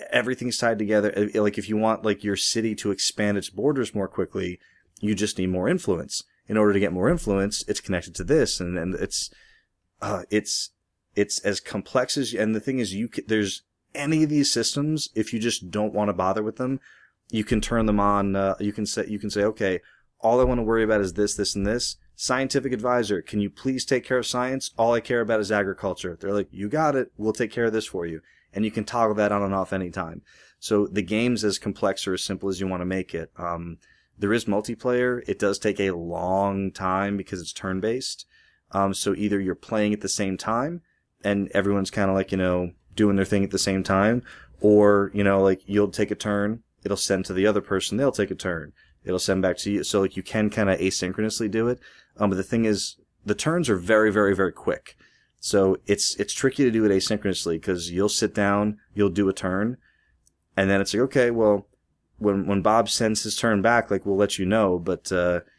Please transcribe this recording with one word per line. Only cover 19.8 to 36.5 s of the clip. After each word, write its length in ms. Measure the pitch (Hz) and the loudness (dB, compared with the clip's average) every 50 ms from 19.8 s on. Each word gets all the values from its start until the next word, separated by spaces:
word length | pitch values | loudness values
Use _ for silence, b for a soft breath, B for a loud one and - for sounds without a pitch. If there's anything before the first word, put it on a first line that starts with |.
| b b b b b b _ _ | b b b b b b _ _
all 200 | - 113 117 123 | 2 4 4 6
I 40 | 127 | 4
wanna 180 | 127 127 123 113 | 4 2 2 0
worry 180 | 107 113 113 113 | 2 2 2 4
about 180 | 107 110 104 | 4 4 2
is 120 | 101 92 85 | 2 0 0
this, 200 | 101 104 104 - | 0 0 0 0
this, 200 | - 104 - - | -2 -2 -2 -2
and 120 | 101 98 | -2 0
this. 300 | 101 110 120 - - - - _ _ _ | 0 0 -2 -4 -6 -8 -10 _ _ _
Scientific 560 | - - - 127 127 135 135 - 143 123 135 127 | -8 -4 -2 0 0 0 0 0 -2 -2 -2 -2
advisor, 500 | 110 107 123 123 123 117 101 104 90 - | -2 0 2 2 2 2 0 -2 -2 -4
can 180 | - - 104 | -4 -2 -2
you 80 | 101 98 | -2 -2
please 340 | - - - 131 131 127 - | -4 -4 -4 -2 -2 -2 -2
take 200 | - 139 123 123 | 0 0 -2 0
care 140 | - 127 127 | 0 -2 0
of 80 | 117 | 0
science? 460 | - - 123 123 127 131 135 - - - | -2 -2 -2 -2 -2 -4 -6 -8 -6 -2
All 160 | - 113 117 120 | 2 2 4 4
I 80 | 117 | 2
care 200 | - - 127 120 | 0 0 0 0
about 200 | 117 110 117 110 | 2 2 0 0
is 120 | 104 95 110 | 0 2 0
agriculture." 640 | 104 101 95 95 - - 98 90 - - 90 85 - | 0 0 0 -2 -4 -4 -6 -4 -4 -6 -10 -8 -6
They're 120 | - 98 101 | -4 -2 0
like, 140 | 104 95 - | 0 -2 -4
"You 180 | - 90 98 104 | -6 -8 -6 -2
got 280 | 120 151 160 151 143 | 0 0 2 2 2
it. 160 | 135 123 - - | 0 -2 -4 -6
We'll 160 | - 104 110 104 | -4 -2 -2 -2
take 200 | - 123 107 - | -2 -2 -4 -2
care 120 | 123 120 | -2 0
of 60 | 113 107 | 0 0
this 140 | 110 104 | -2 -4
for 200 | - - 95 85 | -4 -6 -6 -6
you." 140 | 85 82 80 b b b b b b - | -6 -8 -10 b b b b b b -6
And 120 | 98 107 | -4 -4
you 60 | 110 107 | -2 -2
can 120 | 120 104 | -4 -6
toggle 300 | - - 120 117 110 104 | -4 0 0 2 2 2
that 140 | 104 104 104 101 | 2 2 2 2
on 100 | 101 101 | 0 0
and 120 | 98 98 | 0 -2
off 180 | 95 92 - 101 | -2 -2 -2 -4
anytime. 500 | 95 92 87 82 95 87 82 85 85 b b b b b b b b | -4 -4 -6 -6 -8 -8 -8 -10 -14 b b b b b b b b
So 280 | - - 107 101 104 - | -4 0 2 2 2 2
the 140 | 90 107 95 | 0 -2 -2
game's 420 | 85 107 110 117 123 123 107 104 | -2 0 0 0 0 0 0 0
as 140 | 104 95 - | -2 -2 -2
complex 480 | - 107 95 - - 101 95 - - | -4 -6 -4 -2 -2 -2 -2 -2 -4
or 80 | 101 92 | -4 -4
as 100 | 90 - | -4 -4
simple 240 | - 101 92 - 98 | -6 -6 -4 -4 -4
as 120 | 95 90 | -4 -4
you 60 | 98 | -4
wanna 180 | 95 92 90 90 | -4 -4 -4 -4
make 300 | 90 92 95 90 - - | -4 -4 -4 -4 -6 -8
it. 160 | 85 80 - _ | -10 -10 -10 _
Um, 420 | - 87 87 85 85 85 85 82 82 b b b b b b _ - | -10 -8 -6 -6 -6 -8 -10 -12 -14 b b b b b b _ -4
there 140 | 101 98 110 | -2 0 0
is 120 | 120 - | 0 0
multiplayer. 800 | - 101 104 107 - 117 - - 127 123 123 123 123 123 123 - | -2 -2 -2 -2 -4 -8 -6 -2 -2 0 0 0 0 -2 -4 -4
It 120 | - 98 - | -6 -4 -2
does 200 | 104 101 98 - | 0 -2 0 0
take 220 | - 107 98 101 | -2 -2 0 0
a 120 | 101 95 92 | 0 -2 -2
long 800 | 85 85 85 85 85 87 90 95 98 98 98 | -4 -6 -6 -6 -4 -2 0 0 0 0 0